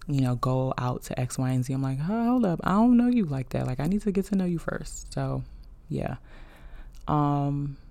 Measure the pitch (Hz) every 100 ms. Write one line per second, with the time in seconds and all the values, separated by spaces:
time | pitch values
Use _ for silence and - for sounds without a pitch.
0 | - 139 127 120 127 131 131 - 123 123
1 | - - 127 - 127 127 127 135 135 135
2 | 165 226 233 254 208 160 170 196 240 240
3 | 247 247 165 135 127 127 127 127 151 202
4 | 208 190 190 196 180 165 - - - -
5 | - 135 135 131 127 - - - - 147
6 | - 127 - - - - - - - -
7 | - 151 147 143 143 143 143 135 -